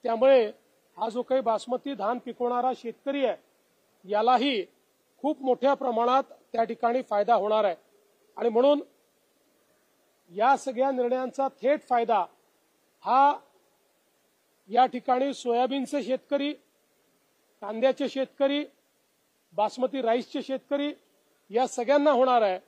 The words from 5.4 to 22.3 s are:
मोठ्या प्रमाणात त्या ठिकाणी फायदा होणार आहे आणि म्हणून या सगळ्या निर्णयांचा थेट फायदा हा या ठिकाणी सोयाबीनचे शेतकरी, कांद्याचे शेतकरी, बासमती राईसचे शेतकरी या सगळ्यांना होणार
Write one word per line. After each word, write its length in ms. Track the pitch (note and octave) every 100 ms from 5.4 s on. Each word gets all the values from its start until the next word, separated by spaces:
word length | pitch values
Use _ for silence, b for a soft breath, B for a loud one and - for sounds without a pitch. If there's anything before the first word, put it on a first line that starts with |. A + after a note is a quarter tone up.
मोठ्या 320 | C4 A#3+ C4+
प्रमाणात 480 | C#4 C4 A3+ B3 C4 - - _
त्या 120 | A3+
ठिकाणी 380 | A3+ A3+ A#3 B3
फायदा 320 | A#3+ G#3 G#3
होणार 300 | A3 G3+ G#3+
आहे 100 | G3+ D#3+ _ _ _ _ _ -
आणि 120 | A#3
म्हणून 320 | A3+ C#4 D4 - _ _ _ _ _ _ _ _ _ _ _ _ _ _
या 260 | F3 A#3+ C4+
सगळ्या 340 | C4+ A#3 C4+
निर्णयांचा 580 | B3+ A#3+ B3+ B3+ - C4+ _
थेट 200 | B3 D4+ -
फायदा 360 | B3 A#3 G#3+ E3+ _ _ _ _ _ _ _
हा 300 | - B3+ C#4 C#4+ _ _ _ _ _ _ _ _ _ _ _ _ -
या 180 | A#3 B3+
ठिकाणी 460 | A#3+ A#3+ B3 C#4
सोयाबीनचे 680 | B3+ B3 A#3 B3 C#4 B3 C#4+
शेतकरी, 500 | G#3 B3+ _ C#4+ C#4 - _ _ _ _ _ _ _ _ _ _
कांद्याचे 460 | G3+ A3 C4 C4 C4+
शेतकरी, 560 | C4+ C4 _ C#4 C#4+ - _ _ _ _ _ _ _ _
बासमती 480 | E3+ G#3+ - B3+ C4+
राईसचे 400 | A#3 A#3+ - C#4+
शेतकरी 500 | - C4 _ C#4+ C#4+ - _ _ _ _ _
या 160 | G#3+ B3+
सगळ्यांना 440 | - A#3 C#4+ D4
होणार 320 | B3 C4